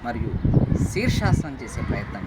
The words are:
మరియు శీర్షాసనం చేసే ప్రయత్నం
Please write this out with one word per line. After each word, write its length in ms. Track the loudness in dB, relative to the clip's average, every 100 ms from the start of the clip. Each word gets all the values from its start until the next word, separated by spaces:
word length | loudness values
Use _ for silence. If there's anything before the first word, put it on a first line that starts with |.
| -6
మరియు 260 | -4 -2 0 4 4 4 2 0
శీర్షాసనం 640 | 0 0 2 4 2 0 -8
చేసే 180 | -10 -8 -4
ప్రయత్నం 340 | -4 -4 -8